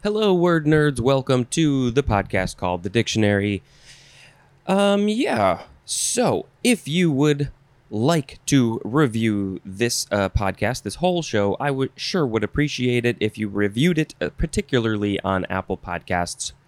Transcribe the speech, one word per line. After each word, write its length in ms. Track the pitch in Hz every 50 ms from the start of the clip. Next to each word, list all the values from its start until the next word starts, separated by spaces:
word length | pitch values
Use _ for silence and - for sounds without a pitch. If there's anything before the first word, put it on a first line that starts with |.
| -
Hello, 300 | 202 208 214 220 208 185
word 320 | 180 170 180 170 165 151
nerds. 340 | 147 156 156 151 147 139 120
Welcome 460 | 113 127 139 135 131 - 131 127 123 -
to 400 | - 160 160 151 139 135 131 123
the 120 | 113 135 139
podcast 540 | - 110 101 95 - - 98 92 90 -
called 280 | - - 90 90 90 87
The 40 | 101
Dictionary. 760 | 92 117 110 - - 113 107 104 104 101 98 104 101 95 - _ _ - - - - - - - - - - - _ _ _ _ _ _ _
Um, 420 | - 185 196 202 202 202 202 202 208
yeah. 560 | 214 226 294 - - - 101 95 87 82 - - - - _
So, 640 | - - - - - - 233 247 190 117 85 - - _ _ _
if 240 | 240 247 - - -
you 240 | 143 175 180 165 147
would 380 | 131 147 151 147 143 147 135 - _ _ _ _ _ _ _
like 480 | - 107 113 143 170 165 139 - - - _
to 340 | - - 139 123 117 113 - -
review 760 | 101 113 147 160 127 107 113 113 113 107 101 101 95 95 - _
this, 440 | 98 95 98 117 120 - - - -
uh, 200 | - 104 98 95
podcast, 540 | - - 104 95 92 - - 104 127 - -
this 100 | 104 -
whole 260 | - 156 185 180 175
show, 340 | 156 - - 107 101 101 95 -
I 100 | 131 147
would, 200 | 139 131 135 127 _
sure 300 | - - - - 190 160
would 160 | 127 110 110 104
appreciate 600 | - _ - 147 147 - - 123 123 120 123 117
it 140 | 120 117 -
if 160 | - 107 -
you 140 | - 107 104
reviewed 480 | 98 101 104 101 98 113 143 175 180 156
it, 160 | 156 - - _ -
uh, 80 | - - -
particularly 840 | - 160 - - 202 _ - 127 113 113 110 104 104 104 101 -
on 240 | - 95 98 92 90 -
Apple 260 | 90 95 95 - 101
Podcasts. 760 | 87 - - 87 85 - - 92 87 87 85 - - - - - _ _